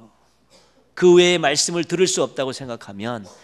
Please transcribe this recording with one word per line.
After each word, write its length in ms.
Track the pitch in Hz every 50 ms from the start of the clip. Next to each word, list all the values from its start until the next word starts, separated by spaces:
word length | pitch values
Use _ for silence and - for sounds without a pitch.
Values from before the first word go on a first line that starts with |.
| 233 _ _ _ _ _ _ _ _ _ _ _ _ _ _ _ _ _ _
그 220 | - 180 180 175
외에 220 | 175 180 180 180
말씀을 460 | 170 156 139 151 147 - - 170 170 160
들을 220 | - 175 180 190
수 140 | 170 - 180 139
없다고 300 | 113 - - 135 131 127
생각하면 720 | - 139 123 117 110 - - 101 98 107 120 120 110 98 92 - -